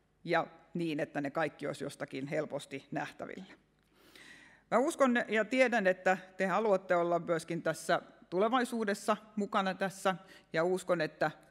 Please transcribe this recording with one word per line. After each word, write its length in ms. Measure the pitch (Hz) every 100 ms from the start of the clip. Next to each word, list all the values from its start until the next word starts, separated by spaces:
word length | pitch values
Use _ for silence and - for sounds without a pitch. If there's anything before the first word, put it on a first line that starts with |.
| _ _
ja 220 | 170 165 147 - -
niin, 260 | 175 170 151
että 200 | 156 -
ne 100 | 139
kaikki 360 | 160 156 - 143
olisi 180 | 147
jostakin 420 | 156 - 147 135 139
helposti 600 | 156 147 135 - 135 -
nähtävillä. 640 | 151 147 - - - 185 - _ _ _ _ - - - - - - -
Mä 80 | 208
uskon 380 | 285 - 269 240 -
ja 160 | 214
tiedän, 420 | 214 254 254 226 190
että 320 | 185 185 185 - -
te 100 | 190
haluatte 500 | 185 220 190 190 180
olla 220 | 170 170
myöskin 440 | 170 160 - 170
tässä 400 | 165 156 - 165 - - -
tulevaisuudessa 840 | 175 220 254 240 233 208 208 - 214 - -
mukana 380 | 202 214 190
tässä, 420 | 185 196 190 196 175 - - _
ja 120 | 165
uskon, 360 | 175 185 - 175
että 300 | 156 - 156 - -